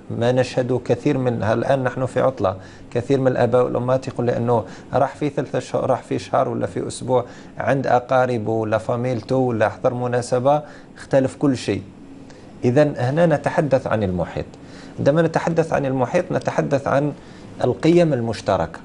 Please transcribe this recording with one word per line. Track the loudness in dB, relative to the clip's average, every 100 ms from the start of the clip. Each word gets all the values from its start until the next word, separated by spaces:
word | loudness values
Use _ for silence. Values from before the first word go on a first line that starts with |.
| -10
ما | -2 2
نشهد | 2 0 0 0 0
كثير | 0 0 0 0
منها | 0 0 0
الآن، | 0 2 0
نحن | 0 -2 -2
في | 0
عطلة، | 0 2 0 -2 -8 -20 -8
كثير | -4 0 2
من | 2
الآباء | 2 4 4
والأمهات | 2 0 0 0 -2
يقول | -4 -2
لأنه | 0 2 0 0 -8 -4
راح | 0 0 -2
في | -4
ثلاثة | -4 -4 -4
أشهر، | -4 -2 0
راح | -2
في | -2 -6
شهر | -2 0 0
ولا | -2 -4
في | -4 -6
أسبوع | -6 0 0 0 -8 -16 -6
عند | 0 0 2
أقاربه | 2 2 2 2 0 -2
ولا | -2 0 0
فاميلته | 0 -2 -2 -4 -2 0
ولا | 2 2 0
حضر | 0 -2
مناسبة، | 0 -2 -2 0 0 2 2 0 -14 -20 -20
اختلف | 0 2 2 0
كل | 0 0
شيء. | 0 -4 -4 -16 -20 -20 -20 -20 -20 -2
إذن | 2 4 4 2
هنا | 0 2 4
نتحدث | 2 0 0 2 2 2
عن | 0
المحيط. | 0 0 -4 -6 -8 -12 -18 -18 -14 -2
عندما | 2 4
نتحدث | 2 0 0 0 0
عن | 0 0
المحيط | 0 0 0 0
نتحدث | -2 -2 -2 0 0 2
عن | 0 0 -4 -14 -20 -16 -4
القيم | -2 2 4 6 4
المشتركة. | 2 -2 -4 0 0 0 -8